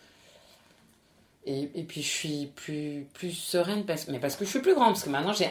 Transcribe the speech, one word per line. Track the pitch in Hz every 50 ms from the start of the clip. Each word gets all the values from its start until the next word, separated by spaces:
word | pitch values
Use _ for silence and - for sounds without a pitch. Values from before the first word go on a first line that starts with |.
| - - - - - - - - - - - - _ - - _ - _ _ _ _ _ _ _ _ _ _ _ -
et, | - 139 135 143 147 -
et | 170 156
puis | 160 - 156
je | 147 -
suis | - - - 156 151 147 143 143 -
plus, | - - - 151 147 147 147 147 143 139 143 -
plus | - 185 175
sereine, | 170 - - - - 175 175 180 208 208 196
parce, | 185 165 - -
mais | - 139 127
parce | 143 139 -
que | - 202
je | 196
suis | - 262
plus | - 381 370
grande, | 294 247 220 196
parce | - -
que | 151
maintenant | 139 139 151 190 208
j'ai | - 185 -